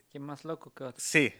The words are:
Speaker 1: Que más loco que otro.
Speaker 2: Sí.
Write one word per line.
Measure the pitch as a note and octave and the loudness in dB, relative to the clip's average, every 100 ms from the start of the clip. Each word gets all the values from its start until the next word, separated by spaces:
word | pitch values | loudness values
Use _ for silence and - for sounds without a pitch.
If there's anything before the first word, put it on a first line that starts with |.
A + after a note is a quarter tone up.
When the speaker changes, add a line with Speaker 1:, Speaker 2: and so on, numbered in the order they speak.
| _ | _
Speaker 1:
Que | C#3+ | -12
más | C#3+ C#3+ | -10 -10
loco | D#3+ D#3+ C#3 | -8 -8 -8
que | - | -10
otro. | C3 - | -10 -6
Speaker 2:
Sí. | - D#3+ B2 - | 2 4 4 2